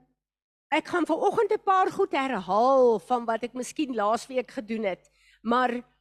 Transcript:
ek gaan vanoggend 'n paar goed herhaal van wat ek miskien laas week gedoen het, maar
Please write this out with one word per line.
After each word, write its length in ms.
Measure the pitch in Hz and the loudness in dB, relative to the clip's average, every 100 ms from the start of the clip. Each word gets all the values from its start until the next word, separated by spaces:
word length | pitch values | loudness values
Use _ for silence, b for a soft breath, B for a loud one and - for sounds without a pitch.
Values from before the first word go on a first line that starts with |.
| - _ _ _ _ _ _ | -6 _ _ _ _ _ _
ek 160 | 302 - | -4 -2
gaan 200 | 359 311 | -2 0
vanoggend 460 | 320 392 349 427 | 0 0 0 0
'n 120 | 427 | 0
paar 260 | - 381 381 | 2 2 2
goed 220 | - 381 | 0 -2
herhaal 840 | 302 269 226 180 202 247 269 247 220 | -2 -2 -4 -2 2 4 6 4 2
van 260 | - 247 | 0 -4
wat 180 | 233 226 | -2 -4
ek 120 | 247 | -6
miskien 400 | 254 240 - 294 | -8 -8 -6 -4
laas 320 | 233 208 226 - | -2 0 -2 -2
week 240 | 254 233 | -6 -6
gedoen 340 | - 208 226 | -10 -8 -4
het, 260 | 208 180 _ b b b | -4 -6 _ b b b
maar 400 | 220 240 247 240 - _ | 0 2 2 -2 -10 _